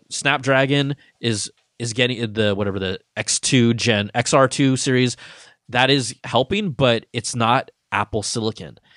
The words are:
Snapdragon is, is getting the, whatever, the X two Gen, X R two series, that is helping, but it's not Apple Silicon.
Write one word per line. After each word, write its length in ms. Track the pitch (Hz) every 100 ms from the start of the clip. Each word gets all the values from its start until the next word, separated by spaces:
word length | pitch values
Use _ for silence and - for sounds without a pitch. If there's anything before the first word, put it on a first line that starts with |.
| -
Snapdragon 880 | - 143 143 131 131 135 143 139 139 _ _
is, 280 | 117 104 - _ _ -
is 140 | 117
getting 400 | 107 123 113 117
the, 200 | 104 107
whatever, 260 | 98 101 98
the 200 | 95 92 _ -
X 240 | - -
two 340 | - 131 117
Gen, 380 | 117 120 107 101
X 200 | 123 117
R 160 | 147 131
two 260 | - 139 131
series, 400 | - 127 127 - - - - _ -
that 200 | 123 131
is 240 | 139 113 123 -
helping, 460 | 117 131 196 208
but 340 | 120 135 113 -
it's 220 | 120 - 123
not 360 | 113 127 - _ -
Apple 300 | 101 104 -
Silicon. 560 | - 120 110 110 82 57 _